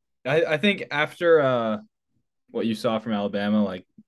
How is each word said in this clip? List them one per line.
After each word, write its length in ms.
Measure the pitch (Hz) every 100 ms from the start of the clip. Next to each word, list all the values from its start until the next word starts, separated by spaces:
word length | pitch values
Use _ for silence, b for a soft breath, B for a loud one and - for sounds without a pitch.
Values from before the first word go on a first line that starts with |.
| _ _ 123
I, 180 | 156
I 140 | 165 156
think 260 | 208 190 -
after, 480 | 147 151 - 175 160
uh, 380 | 135 123 113 107 - _ _ _ _ _ _
what 140 | 117 113
you 100 | 107
saw 240 | 123 110
from 140 | 117
Alabama, 500 | 107 101 101 104 107
like, 240 | 101 92 - _